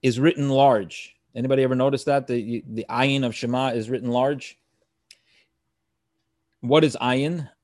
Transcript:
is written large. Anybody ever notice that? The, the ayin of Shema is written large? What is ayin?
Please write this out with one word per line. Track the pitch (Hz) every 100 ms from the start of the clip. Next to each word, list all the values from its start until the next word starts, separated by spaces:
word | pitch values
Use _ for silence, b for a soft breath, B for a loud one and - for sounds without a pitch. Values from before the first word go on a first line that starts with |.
is | 131 117
written | 151 156 139
large. | 135 139 113 90 - - _ _
Anybody | 113 131 135
ever | 131 127
notice | 135 139 -
that? | 139 131
The, | 123 110 117 -
the | 110 -
ayin | 120 135 139 123
of |
Shema | 107 117 127 131
is | 117 107
written | 131 123
large? | 120 135 143 - - _ _ _ _ _ b b b b _ _ _ _ _ _ _ _ _ _ _
What | 120 147
is | 156 -
ayin? | 123 127 147 175 139 _